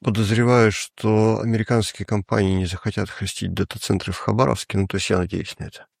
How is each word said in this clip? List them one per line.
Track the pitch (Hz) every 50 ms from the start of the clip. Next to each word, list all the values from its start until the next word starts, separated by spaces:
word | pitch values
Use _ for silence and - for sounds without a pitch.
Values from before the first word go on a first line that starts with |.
| -
подозреваю, | 123 104 107 113 98 110 113 120 120 123 123 113 107
что | 98 - - - _ - - 110 110 107 110 110 110 -
американские | - 117 113 110 110 - 120 113 104 - - - 101
компании | - 110 104 92 - 113 110 101 95 95
не | 92 92
захотят | 85 92 - - 113 - 107 95 -
хостить | - - 104 95 - - 101 92 87
дата-центры | 87 98 - - - - - 98 95 - - 87
в | -
Хабаровске, | - - 104 110 131 135 117 - - - -
ну, | 98 98
то | 92 -
есть | 95 - -
я | 98
надеюсь | 92 90 95 95 90 - - -
на | - -
это. | - - - - _ _ _